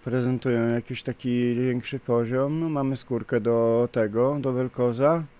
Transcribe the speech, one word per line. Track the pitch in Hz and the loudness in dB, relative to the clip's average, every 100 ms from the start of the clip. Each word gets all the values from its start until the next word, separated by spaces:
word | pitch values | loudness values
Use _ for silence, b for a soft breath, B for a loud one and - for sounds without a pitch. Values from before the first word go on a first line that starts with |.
Prezentują | 123 127 123 127 131 117 117 | -2 -2 0 0 0 2 2
jakiś | 117 - 123 | 0 -4 -8
taki | - 120 127 123 120 | -8 -6 -2 0 0
większy | 120 127 123 - 135 | 0 0 -2 -6 -8
poziom. | - 117 113 127 139 156 | 0 0 2 0 0 0
No, | 165 | -2
mamy | 147 135 | 0 -2
skórkę | 135 - 120 113 120 | -4 -4 -4 0 0
do | 110 117 117 117 120 | 2 2 4 2 2
tego, | 123 107 110 127 147 | 0 0 2 0 0
do | 135 | -2
Vel'Koza. | 127 127 - 123 117 143 165 156 | -2 -2 0 -2 2 2 2 -4